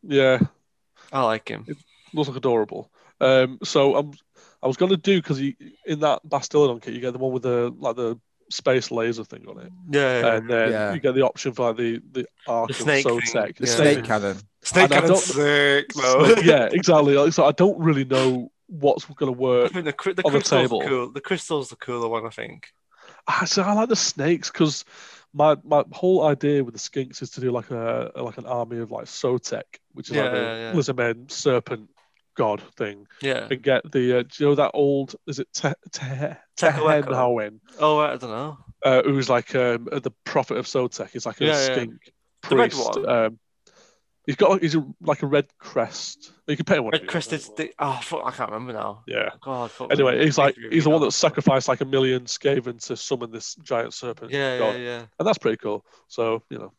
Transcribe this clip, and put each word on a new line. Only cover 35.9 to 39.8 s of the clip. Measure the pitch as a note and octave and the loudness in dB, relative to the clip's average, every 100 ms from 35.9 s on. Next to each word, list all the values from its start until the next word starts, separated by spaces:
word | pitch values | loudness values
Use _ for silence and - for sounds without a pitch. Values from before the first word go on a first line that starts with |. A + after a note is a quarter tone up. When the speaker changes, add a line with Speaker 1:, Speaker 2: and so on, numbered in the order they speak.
Speaker 2:
Te-, | - C3 C3 D3 D3+ _ - | -12 -10 -8 -8 -10 _ 0
Speaker 1:
Tehueco. | E3 D3 D#3 D#3 C#3 | 0 2 2 2 0
Speaker 2:
Tehenhauen? | C3 B2 A#2+ G#2+ A2 _ - | 0 0 0 -4 -10 _ 0
Speaker 1:
Oh, | D3+ D3+ | 2 2
I | D3+ B2+ | 0 -2
don't | B2 | -8
know. | A2 D3 D3 - - | -8 -8 -12 -18 -4
Speaker 2:
Uh, | C#3 B2+ | 2 4
who's, | C3 C#3 B2+ | 4 0 2
like, | B2 - C3+ | 0 0 0
um, | B2 A#2+ | 0 0